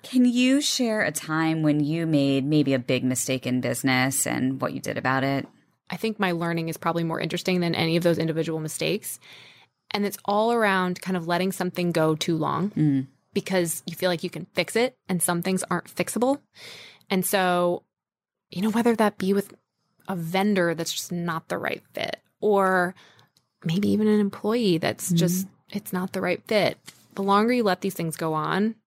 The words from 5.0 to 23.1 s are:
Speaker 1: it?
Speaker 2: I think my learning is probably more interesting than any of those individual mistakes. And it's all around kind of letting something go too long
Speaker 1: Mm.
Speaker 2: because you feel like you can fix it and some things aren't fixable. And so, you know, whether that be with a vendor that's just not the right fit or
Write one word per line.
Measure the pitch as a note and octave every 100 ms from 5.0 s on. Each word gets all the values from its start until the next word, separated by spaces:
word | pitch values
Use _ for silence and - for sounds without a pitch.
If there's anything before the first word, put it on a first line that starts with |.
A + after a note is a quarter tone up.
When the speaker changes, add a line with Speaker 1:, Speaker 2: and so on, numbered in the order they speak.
| B2+ C3
Speaker 1:
it? | C3+ C#3 - _ _ _ _
Speaker 2:
I | F3+
think | A3 G#3+
my | F#3+
learning | E3+ E3+ E3+ E3
is | E3
probably | E3+ E3
more | E3 -
interesting | D#3+ E3+ - F3+
than | E3+ -
any | E3 E3+
of |
those | E3+ E3
individual | E3 D#3+ D#3+ D#3+
mistakes. | D#3 - D#3 G3 - - - - - - _ _ _
And | G#3 G3+
it's | F#3+
all | - G#3 A3+
around | A#3 G#3+ F#3+ F3+ F3+
kind | F#3 F#3
of | E3
letting | F3 F#3+
something | F#3+ F3+ F3+ F3
go | E3 D#3 D#3
too | - D#3+
long | D3 C#3 G3
Speaker 1:
Mm. | - D3+ C3+ C#3 _ _
Speaker 2:
because | - - F#3 E3+ - -
you | E3
feel | F#3
like | E3+
you | F3+
can | D#3+ F3+
fix | - E3+ A3
it | B3+ _ -
and | F#3
some | - F3
things | F3+ F#3 -
aren't | F3 -
fixable. | - F3+ A3 B3 C4+ _ - - - - - _
And | F#3 F3+
so, | G3+ F#3 F3 F3 F3 _ _ _ _ _ _ _
you | F3
know, | G#3+
whether | A3 A#3+ A3+
that | G#3+ -
be | F#3+
with | G3 G3 - _ _ _ _ -
a | F#3+
vendor | E3 F#3+ G3+ G3 E3+
that's | D#3+ E3
just | - -
not | F3 E3+ E3 -
the | F3
right | - - _
fit | - - - _ _
or | G#3 G3 F#3+ F#3 F3+ F#3 -